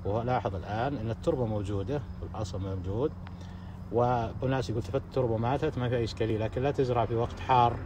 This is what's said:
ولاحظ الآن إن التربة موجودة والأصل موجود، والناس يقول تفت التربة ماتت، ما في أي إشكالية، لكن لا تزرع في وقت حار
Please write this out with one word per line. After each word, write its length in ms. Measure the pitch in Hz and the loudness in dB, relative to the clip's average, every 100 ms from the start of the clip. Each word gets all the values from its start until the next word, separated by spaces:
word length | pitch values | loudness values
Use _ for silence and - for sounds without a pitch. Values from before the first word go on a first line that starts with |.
ولاحظ 500 | 95 110 120 123 98 | 0 -2 0 0 0
الآن 420 | 92 90 104 131 139 | -4 -4 -2 -2 -2
إن 140 | 110 | -4
التربة 360 | 107 - 147 113 | -2 0 0 0
موجودة 560 | 107 98 98 95 143 117 - | 0 -2 -2 -2 -4 -4 -8
والأصل 380 | 92 92 107 95 | -8 -6 -6 -4
موجود، 520 | 95 95 90 104 151 - - - - - - - - | -4 -4 -2 0 0 -2 -12 -12 -12 -12 -12 -12 -2
والناس 760 | 107 120 120 113 - 131 131 - | 4 4 4 0 -2 0 0 0
يقول 120 | 117 | -2
تفت 140 | - 135 | 0 -4
التربة 400 | - 135 127 113 | 0 0 2 2
ماتت، 420 | 120 139 156 127 | 2 2 0 0
ما 100 | 123 | 0
في 80 | 120 | 0
أي 80 | |
إشكالية، 340 | 113 - 110 107 | 0 0 0 2
لكن 240 | 110 127 | 0 0
لا 80 | 139 | 0
تزرع 360 | 143 123 120 110 | 2 2 2 2
في 80 | |
وقت 260 | 117 120 - | 0 0 -2
حار 360 | - 127 120 117 | 4 6 6 4